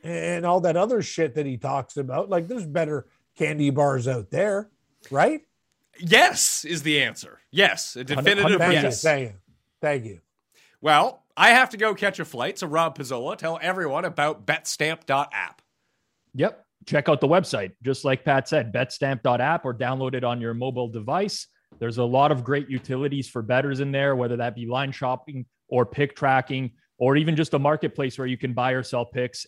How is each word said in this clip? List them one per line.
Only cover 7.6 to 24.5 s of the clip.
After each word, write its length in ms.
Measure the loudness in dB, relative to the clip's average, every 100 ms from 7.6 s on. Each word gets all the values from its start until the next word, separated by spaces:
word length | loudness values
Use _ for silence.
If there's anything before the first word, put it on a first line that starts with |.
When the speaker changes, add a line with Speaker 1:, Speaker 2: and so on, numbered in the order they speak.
| 4 2 -6 -10
Speaker 2:
a 40 |
Speaker 3:
Hundred, 160 | -4 0
Speaker 2:
definitive 260 | 2 4
Speaker 3:
hundred 160 | 4 4
Speaker 1:
Thank 160 | 4
Speaker 3:
percent. 80 | 4
Speaker 1:
you, 60 | 2
Speaker 2:
yes. 140 | 0
Speaker 1:
thank 200 | 0 0
you, 100 | -2 -12 _ _ _ _
thank 240 | -4 -4
you. 160 | -6 -18 _ _ _ _ _ _
Speaker 2:
Well, 420 | 4 6 4 -2 _ 6
I 140 | 8
have 200 | 8 4
to 60 | 0
go 180 | -2
catch 240 | 0 -2 -4
a 40 |
flight, 340 | -10 -6 -6 -6
so 80 | -2
Rob 320 | 0 0 -4
Pizzola, 380 | -8 -6 -6 -6
tell 220 | -6 -4
everyone 420 | -4 -4 -4 -4
about 420 | -4 -2 -2 -2 -4
betstamp 600 | -4 -4 -4 -2 -4 -2
dot 240 | -2 -2
app. 300 | -6 -8 _ _ _ _ _ _ _ _
Speaker 3:
Yep. 300 | -2 -2 -4 _ _ -2
Check 220 | 0 2
out 120 | 2
the 80 | 4
website, 440 | 4 2 -4 -6 _
just 220 | -6 -2
like 200 | 0 0
Pat 240 | 2 0 2
said, 240 | -2 0
betstamp 500 | -4 -4 -2 -4 0
dot 180 | 0 2
app, 240 | 2 0
or 80 | -4
download 420 | -4 -4 -2 -4
it 100 | -2
on 160 | -2 -2
your 120 | -4
mobile 340 | -4 -4 -4 -6
device. 580 | -6 -4 -2 -2 -6 -12 _ _ -8
There's 200 | -6 -2
a 60 |
lot 260 | 2 4 4
of 120 | 2
great 240 | 0 -4 -2
utilities 600 | -8 -4 -4 -2 -4 -6
for 140 | -8
bettors 380 | 0 2 2 -2
in 100 | -2
there, 220 | 0 0 0
whether 200 | -2 -2
that 180 | -4